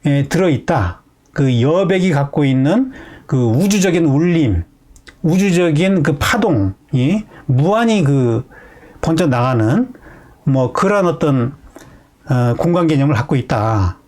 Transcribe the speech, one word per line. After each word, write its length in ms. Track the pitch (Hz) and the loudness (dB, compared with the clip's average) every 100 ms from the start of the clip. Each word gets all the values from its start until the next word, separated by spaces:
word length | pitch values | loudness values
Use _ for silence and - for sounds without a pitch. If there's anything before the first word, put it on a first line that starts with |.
| 151 | 0
예, 220 | 143 139 | 0 0
들어있다. 720 | 165 185 131 - 156 90 - _ _ _ | 0 0 0 -2 -2 -2 -6 _ _ _
그 280 | - 135 120 | -2 0 2
여백이 500 | 131 170 190 190 185 | 2 0 0 0 0
갖고 340 | 139 139 - | 0 -2 0
있는 480 | 143 131 135 208 262 - - - - | 0 2 2 2 -2 -8 -20 -20 -4
그 100 | 135 | 0
우주적인 680 | 120 117 196 208 185 170 | 2 2 2 2 0 2
울림, 600 | 165 139 175 170 135 87 85 _ _ - - _ | 2 2 2 2 0 -2 -4 _ _ -20 -20 _
우주적인 800 | 165 185 202 175 175 147 185 190 | -2 0 2 2 2 2 2 0
그 160 | 147 147 | 0 -2
파동이 1040 | - 240 214 131 95 - _ 131 131 208 - - - | -2 0 0 0 -2 -6 _ -2 0 -2 -4 -16 -2
무한히 580 | 127 156 214 233 214 | 0 2 0 0 0
그 420 | 143 139 123 113 - - - - - - | 0 2 0 -2 -6 -20 -20 -20 -20 -6
번져나가는 920 | - 165 175 123 127 123 107 175 254 - - - - - | -2 0 0 0 0 0 0 0 -2 -8 -20 -20 -20 -8
뭐 280 | - 131 127 | -2 0 0
그런 340 | - 196 202 175 | -2 -2 0 0
어떤, 480 | 156 156 135 123 - - - - - _ _ - | 0 0 0 -2 -8 -20 -20 -20 -20 _ _ -4
어, 260 | 127 120 117 | 0 0 0
공간 300 | 170 175 170 | 0 0 2
개념을 280 | 151 139 | 2 0
갖고 220 | 113 - 143 | 0 -2 -4
있다. 600 | - 117 110 107 90 - | -2 -2 0 0 -2 -4